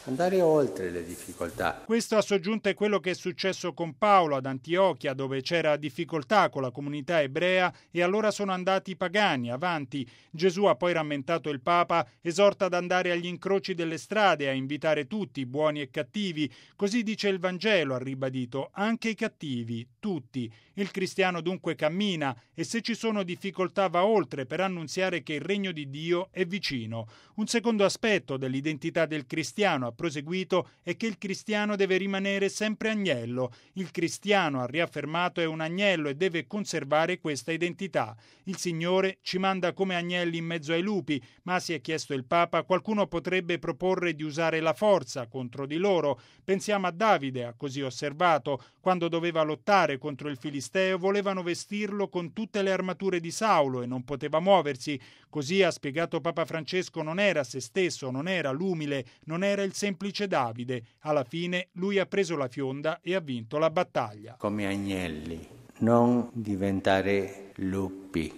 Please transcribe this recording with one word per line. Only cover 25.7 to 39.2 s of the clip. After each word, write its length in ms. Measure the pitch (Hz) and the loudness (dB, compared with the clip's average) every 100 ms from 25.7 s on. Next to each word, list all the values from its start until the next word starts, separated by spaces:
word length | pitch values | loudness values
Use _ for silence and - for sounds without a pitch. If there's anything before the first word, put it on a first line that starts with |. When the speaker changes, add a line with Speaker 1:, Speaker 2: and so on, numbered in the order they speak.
Speaker 2:
di 180 | 160 143 | -6 -8
Dio 420 | 143 165 175 185 | -6 0 0 0
è 120 | 180 | -4
vicino. 640 | 180 196 - 135 110 113 110 - - - | -2 -4 -4 -4 -6 -8 -10 -16 -10 -4
Un 100 | 214 | 0
secondo 380 | 233 214 214 | 0 2 4
aspetto 520 | 190 - 226 196 - 135 | 2 2 2 2 0 -4
dell'identità 720 | 135 135 147 147 165 165 156 | -2 -2 -2 -2 -2 2 2
del 180 | 151 | 0
cristiano, 600 | 131 160 151 - 202 147 120 | -4 -4 -4 0 2 2 -2
ha 60 | |
proseguito, 800 | 113 165 143 147 185 185 180 - _ | -4 -4 -4 -4 -4 0 0 0 _
è 140 | - - | -8 -4
che 100 | 226 | -4
il 100 | 185 | -4
cristiano 600 | 196 185 - 208 214 202 | -6 -6 -2 0 0 2
deve 200 | 190 185 | 2 2
rimanere 520 | 196 196 196 196 196 | 0 -2 0 0 0
sempre 420 | - 214 214 220 | 0 -4 -2 -2
agnello. 640 | 214 190 127 117 123 123 - _ | 0 0 0 -2 -4 -4 -6 _
Il 180 | 190 175 | -10 -8
cristiano, 720 | - 170 - 196 202 165 135 | -4 -4 -2 2 4 4 0
ha 40 | 120 | -2
riaffermato, 720 | 147 170 151 139 165 175 175 | -2 -2 -4 -4 -2 -2 0
è 40 | |
un 160 | 165 160 | -2 -2
agnello 480 | 160 180 202 170 147 | -4 0 2 2 0
e 80 | 139 | 0
deve 320 | 190 165 143 | 0 0 -4
conservare 720 | 208 196 165 143 151 165 180 | -6 -4 -4 2 2 2 0
questa 320 | 160 135 - | -4 -4 -4
identità. 640 | 160 170 175 190 151 110 113 - _ | -2 -2 -4 -4 -2 -2 -6 -20 _
"Il 120 | 185 180 | -10 -6
Signore 600 | 180 165 170 185 190 190 | -4 -2 2 2 2 -2